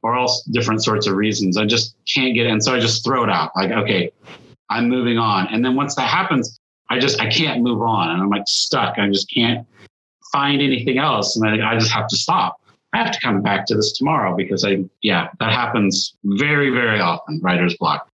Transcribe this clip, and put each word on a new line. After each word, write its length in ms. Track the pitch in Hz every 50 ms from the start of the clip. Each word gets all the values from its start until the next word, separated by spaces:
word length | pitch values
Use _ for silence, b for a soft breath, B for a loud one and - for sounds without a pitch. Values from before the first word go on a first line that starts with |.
| -
or 120 | 113 120
all 100 | 127 127
s-, 180 | 123 123 - - -
different 320 | 117 120 110 117 110 107 -
sorts 240 | - 107 104 - 104
of 80 | 98
reasons. 400 | 98 104 107 104 - 101 92 90
I 100 | 101 107
just 300 | 107 117 117 117 - - _ _ - -
can't 200 | 139 131 131 120
get 120 | 120 117
it. 40 | 117
And 120 | 110 110
so 140 | 110 131 127
I 40 | 123
just 240 | 113 113 110 - -
throw 180 | 117 135 127 120
it 60 | 104
out. 220 | 92 82 80 - -
Like, 160 | 92 98 92
"Okay, 400 | 95 104 101 - 104 92 87 82 _ _ - - - - - - - _ _ -
I'm 200 | 104 117 117 120
moving 280 | 127 127 120 120 120 117
on." 300 | 117 110 101 95 92 -
And 160 | 110 110 123
then 120 | 127 127
once 200 | 135 143 147 -
that 140 | - 131 127
happens, 500 | 151 175 190 185 156 131 113 - - - _ _ _ _ _ -
I 100 | - 123
just, 220 | 127 - - -
I 80 | 113 113
can't 320 | - - 156 143 117 120
move 200 | 120 123 120 101
on. 280 | 113 113 113 107 - 82
And 120 | 82 90
I'm, 80 | 98 101
like, 180 | 101 101 98 -
stuck. 520 | - - - - - 131 113 107 - -
I 80 | 101 101
just 240 | 98 98 - - -
can't 320 | 117 117 120 120 117 117 _ B B B B _ _ _ _ _ _ _ - -
find 280 | 143 139 139 143 135
anything 360 | 143 135 135 113 113 123 127 127
else. 400 | 143 151 127 107 98 - - 113
And 100 | 110 110
I, 240 | 107 110 110 110
I 60 | 113 113
just 160 | 113 110 -
have 140 | 107 107 107
to 80 | - -
stop. 420 | - - - - - 87 87 - b b b b _ _ -
I 40 | 110
have 160 | 117 - -
to 60 | -
come 200 | - 127 104 98
back 240 | 101 104 101 92 - -
to 80 | 117
this 180 | 107 104 - -
tomorrow 420 | - 131 151 160 143 107 92 90
because 300 | 90 98 - 98 92 -
I, 180 | 101 98 95 92 92 _ _ -
yeah, 260 | 107 95 85 85 - - -
that 140 | 113 113 113
happens 640 | 123 120 120 - 120 104 98 92 - - - - _ -
very, 440 | 101 98 98 143 147 151 143 143 135
very 300 | 123 123 120 113 107 104
often, 400 | 90 87 85 - - - 156 160
writer's 360 | 170 92 90 87 87 - - -
block. 320 | - - 147 - - _ _